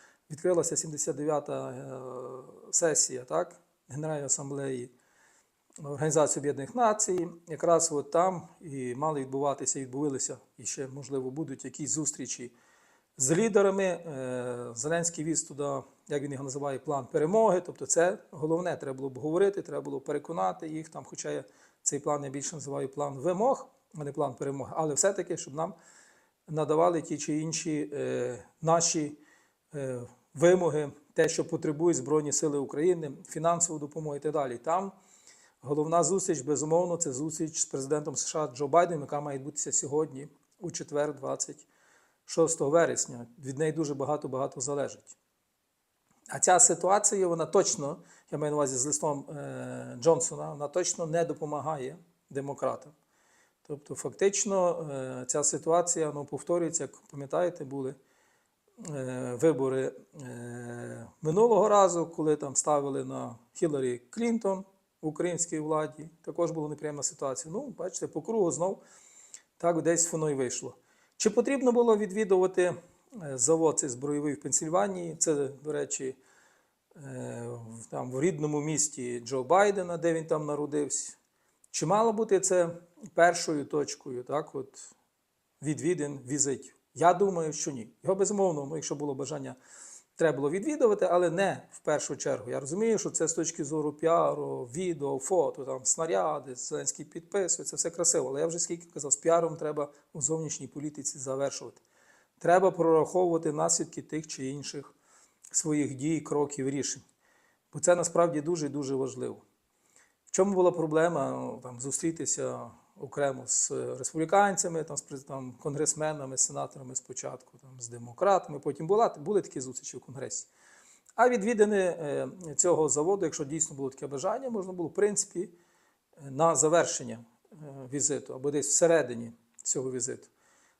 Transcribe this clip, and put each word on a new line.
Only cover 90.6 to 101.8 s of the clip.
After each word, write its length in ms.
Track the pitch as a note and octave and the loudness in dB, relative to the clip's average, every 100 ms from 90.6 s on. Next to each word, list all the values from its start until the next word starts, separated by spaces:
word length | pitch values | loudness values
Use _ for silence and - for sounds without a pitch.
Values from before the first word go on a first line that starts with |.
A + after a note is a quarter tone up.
| D4 D4+ B3 G#3 F#3 | -2 4 4 6 4
але 200 | F3 F3 | 4 4
не 380 | E3 G3 C#3 - | 4 0 0 -8
в 60 | - | -8
першу 380 | - D3+ - C#3+ | -2 0 -2 -4
чергу. 340 | D3+ B2+ B2 | -2 -4 -4
Я 100 | C3 | -6
розумію, 380 | C3+ F3 A3+ G#3+ | -4 0 2 2
що 120 | - | 0
це 180 | - D#3+ | 0 0
з 40 | |
точки 320 | - D#3 - | 0 -2 -2
зору 280 | C#3+ D#3 D3+ | -4 -2 -2
піару, 760 | D3 D#3+ E3+ D3+ D3 C#3+ C3+ B2 | 0 4 4 4 0 -4 -6 -6
відео, 440 | C3+ F#3 D#3 C#3 C#3 | -4 -4 -2 -2 -2
фото, 460 | - F#3 C#3 C#3 | 2 4 4 0
там, 200 | C3 C3 | -8 -4
снаряди, 720 | - - D#3+ F#3+ F3 D3+ C3 | -2 0 0 2 2 -2 -6
Зеленський 500 | B2+ - D3+ C#3+ - | -12 -6 -6 -4 -6
підписує, 640 | D#3 E3+ E3 G3+ F3+ - D3 | -10 -14 -4 -2 0 -2 -4
це 100 | D3+ | -4
все 140 | E3 | -4
красиво. 380 | E3+ E3+ E3+ C3 | 0 2 2 0
Але 120 | C#3 | 0
я 60 | E3 | -2
вже 120 | E3+ | -2
скільки 280 | - E3+ - | -4 -6 -10
казав, 180 | - C#3+ | -10 -4
з 40 | - | 0
піаром 400 | E3 E3+ E3 D#3 | 4 4 4 -2
треба 360 | D3+ D3 D3 - _ | -4 -4 -4 -8 _
у 80 | E3 | -6
зовнішній 460 | B2+ D#3+ D3+ - C3 | -2 -2 -4 -8 -10
політиці 520 | D3 D3 D3 C3 D3+ | -10 -10 -8 -8 -6
завершувати. 640 | C3 C3+ C#3 - B2 - | -6 -2 -2 -4 -12 -18